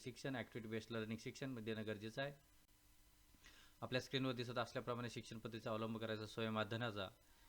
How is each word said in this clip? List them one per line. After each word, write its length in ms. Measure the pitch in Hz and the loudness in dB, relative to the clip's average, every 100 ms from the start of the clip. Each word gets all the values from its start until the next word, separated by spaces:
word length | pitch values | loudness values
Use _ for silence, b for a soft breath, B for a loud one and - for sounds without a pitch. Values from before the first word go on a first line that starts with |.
शिक्षण, 320 | 127 120 143 131 | -6 -4 -2 0
ॲक्टिव्हिटी 320 | 107 - 107 | -2 -4 -2
बेस्ड 240 | 110 110 | -2 0
लर्निंग 260 | 113 110 113 | 0 0 0
शिक्षण 400 | - 120 139 123 | -2 -4 -4 -2
देणं 180 | 110 110 107 | 0 0 0
गरजेचं 360 | 107 110 120 | 0 -2 -2
आहे. 100 | 139 147 - - - - - - - - - - B B B B | -2 -4 -16 -20 -20 -20 -20 -20 -20 -20 -20 -20 B B B B
आपल्या 200 | 117 123 | 0 2
स्क्रीनवर 320 | - 139 131 | 2 2 4
दिसत 260 | 123 117 123 | 2 2 2
असल्याप्रमाणे 520 | 117 135 117 120 120 | 2 2 0 0 0
शिक्षण 280 | 120 - 113 | -4 -6 -6
पद्धतीचा 320 | 113 110 120 | -4 -2 0
अवलंब 280 | 110 113 113 | 2 2 0
करायचा, 280 | 110 110 107 | 0 0 0
स्वयं 240 | - 113 | 0 2
माध्यमाचा, 580 | 110 104 113 120 101 92 - B B | 4 4 2 2 0 -2 -4 B B